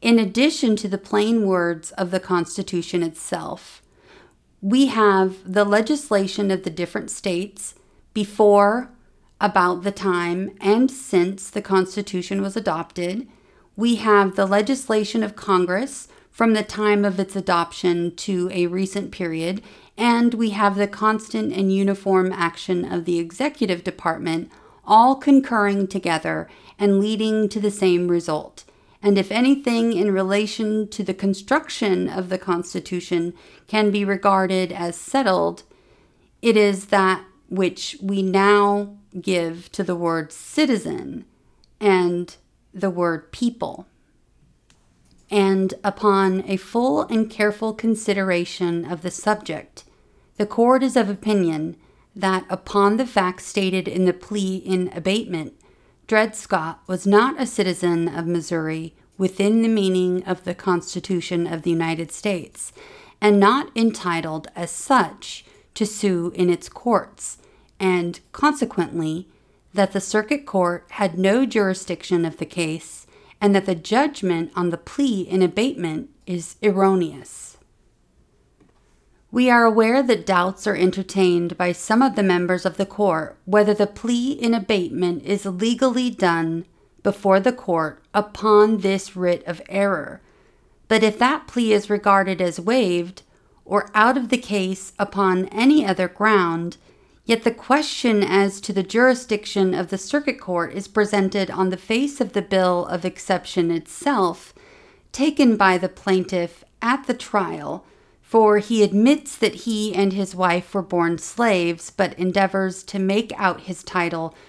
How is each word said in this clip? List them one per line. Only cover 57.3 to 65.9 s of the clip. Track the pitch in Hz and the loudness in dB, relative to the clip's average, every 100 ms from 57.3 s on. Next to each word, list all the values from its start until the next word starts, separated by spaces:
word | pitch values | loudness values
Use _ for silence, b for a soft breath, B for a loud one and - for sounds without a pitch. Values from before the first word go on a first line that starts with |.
| 277 | 0
a | 247 | -4
citizen | - 185 170 175 170 170 | -2 -2 0 0 0 -2
of | 165 165 | -4 -2
Missouri | 175 160 165 156 160 160 - b - | -2 -2 -4 -4 -6 -10 -16 b -4
within | 185 - 202 226 | -2 0 2 4
the | 226 | 2
meaning | 220 190 185 180 180 180 | 2 2 2 2 0 -4
of | 175 | -6
the | 180 | -6
Constitution | 175 185 170 - 175 - 180 - 175 170 | -6 -2 -2 -2 -8 -4 -4 -2 -4 -4
of | 165 | -4
the | 170 | -2
United | 165 165 165 165 | 0 -2 -4 -8
States, | - 208 180 - - - - B B B B | -6 -4 -4 -8 -14 -16 -16 B B B B
and | 208 202 | 4 6
not | 202 269 302 226 | 6 4 0 0
entitled | 226 208 180 165 160 156 - 180 | 0 0 -4 -4 -4 -8 -10 -10
as | 175 | -10
such | - - 254 165 - - - - b b | -6 2 2 2 -4 -16 -18 -20 b b
to | - | -6
sue | 214 | -6